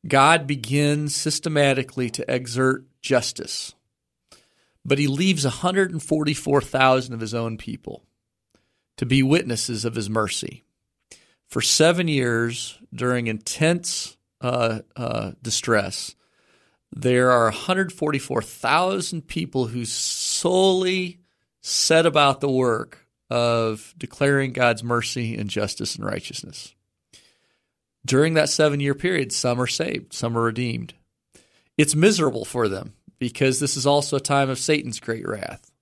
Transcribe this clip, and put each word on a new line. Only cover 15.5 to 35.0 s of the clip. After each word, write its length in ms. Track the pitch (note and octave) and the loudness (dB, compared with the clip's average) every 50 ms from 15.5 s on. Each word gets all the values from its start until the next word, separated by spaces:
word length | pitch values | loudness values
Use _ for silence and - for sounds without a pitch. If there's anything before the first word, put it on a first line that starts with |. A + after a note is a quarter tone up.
| G#2+ - - B2 A#2 G#2 G2 G2 - - - - - _ _ _ _ _ _ _ _ _ _ _ _ _ _ _ | -4 -4 0 2 2 2 2 0 -6 -10 -12 -12 -16 _ _ _ _ _ _ _ _ _ _ _ _ _ _ _
there 380 | - - C3 B2+ B2 B2 B2+ B2+ | -14 -2 0 2 4 4 6 6
are 160 | B2 A#2+ A#2 A2 | 6 6 4 4
a 40 | |
hundred 400 | G#2 - - - F#3 F#3+ G3 E3 | 2 -2 -2 -2 0 0 0 -4
forty-four 480 | - - D3+ D3+ - C3+ - - C3 A#2 | -4 -4 -2 -2 -2 -4 -4 -2 -4 -4
thousand 880 | - - - - - B2+ C#3+ E3 F3+ F#3 G3 F#3+ - - F3+ E3 - | -4 -4 -12 -6 -2 2 2 2 2 0 -2 -4 -4 -6 -8 -8 -10
people 400 | _ - E3 E3+ - - C3 B2 | _ -6 -6 -6 -2 -2 -2 -2
who 180 | A2 A#2 B2 A#2 | -2 -4 -6 -6
solely 1300 | - - - - - - - - - - - - E3+ F#3 F#3 F#3+ F#3+ F#3 F#3 F#3 F#3 F#3 F#3 F3+ F3 F3 _ _ _ _ _ _ _ _ _ | -6 -6 -4 -4 -4 -4 -4 -4 -4 -4 -2 0 2 4 4 4 4 4 4 2 0 0 -2 -4 -6 -10 _ _ _ _ _ _ _ _ _
set 460 | - - - - - - D#3+ D#3+ D#3+ | -8 -4 -2 0 2 4 6 6 6
about 340 | E3 D3 D3+ C#3+ C#3 C3+ - | 6 4 6 4 4 4 2
the 80 | - C#3+ | 0 0
work 560 | C3 B2+ B2+ A#2+ A2+ A2 A#2 - - _ _ _ _ _ _ _ | 2 2 2 2 0 -2 -4 -10 -14 _ _ _ _ _ _ _
of 640 | A#2+ A#2+ A#2+ A#2+ A#2 A#2 A2+ A2 G#2+ G#2+ - - _ - | -2 0 2 2 2 2 0 -2 -4 -6 -12 -20 _ -12
declaring 540 | - - - - C#3+ C#3 C#3 C#3 C3+ C3 | -12 -12 -4 0 2 4 4 2 2 -2
God's 320 | B2 B2+ B2 A#2+ A#2 A2 A#2 | 0 2 2 2 2 0 -2
mercy 520 | A#2+ A#2+ A#2 A2 - - B2+ A#2+ A2+ A#2 | 0 0 0 0 -2 -4 -4 -4 -4 -4
and 140 | G#2+ G#2+ G2+ | -6 -6 -4
justice 460 | - G#2+ G#2 G#2+ - - G2+ - - | -2 -2 -2 -4 -4 -8 -8 -8 -6
and 80 | - G#2 | -6 -6
righteousness. 680 | G2+ G2+ F2+ - - - - - - - - - - _ _ _ _ _ _ _ _ - - _ _ _ _ _ _ _ _ _ _ _ _ _ _ _ _ - | -6 -6 -6 -8 -10 -14 -14 -14 -14 -18 -18 -20 -20 _ _ _ _ _ _ _ _ -20 -20 _ _ _ _ _ _ _ _ _ _ _ _ _ _ _ _ -4
During 280 | - C3 C3 D3+ E3 D#3+ | 0 4 4 4 4 4
that 140 | D#3 D3+ D3 | 2 2 2
seven-year 460 | - - D3+ D3+ C#3+ C#3+ C#3 C#3 C3+ | 2 2 2 2 2 0 0 -2 -2
period, 380 | C#3 - F3+ F#3 D#3 C3 - | -2 -2 -2 -2 -2 -2 -4
some 280 | - - - B2 A#2+ B2 | -4 -2 -2 -2 0 0
are 60 | B2+ | -2
saved, 480 | A#2+ - - D#3+ - - - - _ - | -2 -2 -4 -4 -4 -4 -8 -10 _ -10
some 240 | - - A#2+ A#2 A#2 | -6 -6 -2 -2 0
are 40 | |
redeemed. 520 | A#2 A#2 A2 A#2+ B2+ A#2+ A2+ A#2 A#2 - - _ _ _ _ _ _ _ _ - _ _ _ _ _ _ _ | 0 0 -2 -2 -4 -4 -4 -6 -8 -12 -16 _ _ _ _ _ _ _ _ -20 _ _ _ _ _ _ _
It's 180 | - D3+ D3 - | 2 2 2 4
miserable 500 | D3+ E3+ G#3+ G#3 F3 D#3 C3+ - A2+ A2+ | 4 4 4 4 4 0 0 0 -4 -8
for 240 | - - B2 A2+ G2+ | -6 -2 0 0 0
them 260 | G2 F#2+ - - - _ _ - _ _ | -2 -4 -8 -12 -18 _ _ -20 _ _
because 420 | B2+ A#2+ - - C#3 C3+ B2+ C3 | -8 -6 -2 0 2 2 2 2
this 160 | D3 C#3 - | 0 -2 -2
is 100 | C#3 B2 | 0 2
also 300 | C#3+ C#3+ C#3+ C#3+ - C#3+ | 4 4 4 2 0 -2
a 40 | C3+ | -2
time 280 | - - C#3+ C#3 C#3 C3+ | 0 2 2 2 2 0
of 100 | C3 B2+ | -2 -4
Satan's 420 | - - D#3 D3 - A#2+ A2 - | 0 0 0 0 -2 -6 -10 -10